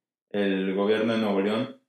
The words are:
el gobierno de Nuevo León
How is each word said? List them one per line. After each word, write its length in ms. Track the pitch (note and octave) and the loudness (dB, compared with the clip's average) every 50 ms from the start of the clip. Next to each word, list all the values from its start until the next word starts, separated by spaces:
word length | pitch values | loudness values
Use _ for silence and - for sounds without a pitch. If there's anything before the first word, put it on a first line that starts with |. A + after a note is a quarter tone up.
| _ _ _ _ _ _ | _ _ _ _ _ _
el 460 | - G#2 G2+ G2 G2 F#2+ F#2+ F#2+ F#2 | -4 -2 0 0 0 0 -2 -2 0
gobierno 380 | G2 G2+ G#2 A2 A2 A#2+ A#2 A2+ | 0 2 2 2 2 2 0 0
de 60 | A2 | 0
Nuevo 220 | A2 G#2 G2 F#2+ | 0 0 0 0
León 400 | G2 G#2 G#2+ A2+ - - - - _ | 0 0 0 -2 -4 -6 -8 -18 _